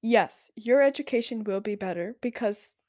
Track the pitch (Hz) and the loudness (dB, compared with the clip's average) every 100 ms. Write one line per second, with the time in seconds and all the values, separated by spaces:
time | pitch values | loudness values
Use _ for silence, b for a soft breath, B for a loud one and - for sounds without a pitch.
0 | 226 233 170 - - - 220 262 277 277 | 4 2 2 -6 -20 -12 4 6 6 2
1 | 285 240 226 226 208 196 214 208 190 175 | -4 -2 -2 -8 -4 -4 -4 -6 -6 -6
2 | 180 247 247 - 226 208 - _ | -8 -6 -8 -4 -4 -4 -12 _